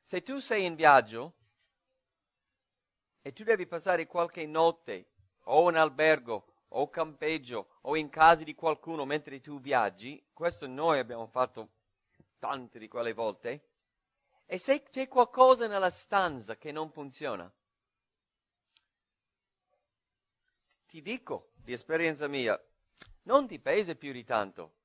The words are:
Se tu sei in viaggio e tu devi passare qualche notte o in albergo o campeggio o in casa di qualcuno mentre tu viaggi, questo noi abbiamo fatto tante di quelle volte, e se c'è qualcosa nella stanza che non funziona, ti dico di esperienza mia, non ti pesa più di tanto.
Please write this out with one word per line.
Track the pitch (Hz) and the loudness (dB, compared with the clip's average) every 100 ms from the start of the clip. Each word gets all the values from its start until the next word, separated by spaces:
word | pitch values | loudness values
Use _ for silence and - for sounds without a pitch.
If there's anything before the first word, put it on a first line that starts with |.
Se | - 185 | -8 -10
tu | 180 277 | -8 -10
sei | - 214 185 | -4 -2 -2
in | 160 | 4
viaggio | 156 139 107 113 151 _ _ _ _ _ _ _ _ _ _ _ _ _ _ _ _ _ _ _ | 8 8 6 -10 -12 _ _ _ _ _ _ _ _ _ _ _ _ _ _ _ _ _ _ _
e | 139 | -18
tu | 135 | -10
devi | 214 214 175 | 0 0 0
passare | 170 185 175 160 | -6 -2 -2 -2
qualche | 175 170 - 151 | -4 -4 -6 -6
notte | 160 165 165 - 98 - _ _ _ | 2 2 2 -10 -12 -12 _ _ _
o | - 139 175 | 2 4 4
in | 165 | 4
albergo | 156 135 156 151 120 107 _ _ _ 113 | 2 4 2 2 0 -8 _ _ _ -4
o | 143 | -4
campeggio | - 160 143 156 160 123 117 95 _ | -4 -6 -4 -6 -4 -6 -10 -10 _
o | - 156 | -4 -4
in | 151 | -4
casa | 156 160 165 | 6 6 6
di | 151 | 0
qualcuno | - 165 147 - 165 135 | -4 -4 -4 -6 -8 -4
mentre | 151 143 135 | -4 -6 -18
tu | 147 143 | -16 -16
viaggi, | 131 131 104 92 117 151 _ | -2 0 0 -4 -18 -18 _
questo | _ 170 170 135 | _ -6 -6 -12
noi | 131 165 147 | -2 0 0
abbiamo | 117 117 113 | -2 -10 -8
fatto | 127 127 - 107 _ _ _ _ _ _ _ | -2 -2 -4 -18 _ _ _ _ _ _ _
tante | - 135 120 117 | -8 -8 -12 -20
di | 107 | -12
quelle | 120 117 | -6 -4
volte, | 107 110 95 117 147 _ _ _ _ _ _ _ _ _ | -2 -4 -4 -10 -10 _ _ _ _ _ _ _ _ _
e | 185 | -8
se | - 277 | 0 -2
c'è | _ 262 262 | _ -10 -2
qualcosa | 254 240 - 262 254 226 | 2 2 6 6 6 2
nella | 202 185 | 0 -2
stanza | - - 202 180 135 104 107 | -2 -2 0 0 -4 -10 -12
che | 156 | -10
non | 151 156 | -8 -10
funziona, | 156 143 127 147 101 87 _ _ _ _ _ _ _ _ _ _ _ _ _ _ _ _ _ _ _ _ _ _ _ _ _ _ _ _ _ _ _ _ _ _ | -10 -16 -10 -8 -8 -10 _ _ _ _ _ _ _ _ _ _ _ _ _ _ _ _ _ _ _ _ _ _ _ _ _ _ _ _ _ _ _ _ _ _
ti | 160 | -14
dico | 151 247 - 131 _ | -10 -10 -8 -12 _
di | _ - | _ -12
esperienza | 120 - 160 165 147 147 | -12 -4 0 0 -2 -4
mia, | 143 117 95 _ _ _ _ - - | -2 0 -2 _ _ _ _ -20 -20
non | - 262 262 | 2 2 2
ti | 156 | -6
pesa | 131 180 185 160 | 0 0 0 -8
più | 143 | -10
di | 127 110 | -12 -2
tanto. | 117 98 95 80 _ | -2 -2 -8 -18 _